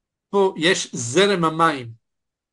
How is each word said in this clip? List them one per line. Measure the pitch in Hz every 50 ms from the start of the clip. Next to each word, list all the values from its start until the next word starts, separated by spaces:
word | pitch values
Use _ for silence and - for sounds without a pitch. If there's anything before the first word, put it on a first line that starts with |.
| _ _ _ _ _ _
פה | - 202 196 190 190
יש | 196 156 170 190 185 - - -
זרם | 160 120 117 123 165 196 202 202 180 165
המים | 160 156 160 165 165 151 135 120 117 117 - _ _ _ _ _ _ _ _ _ _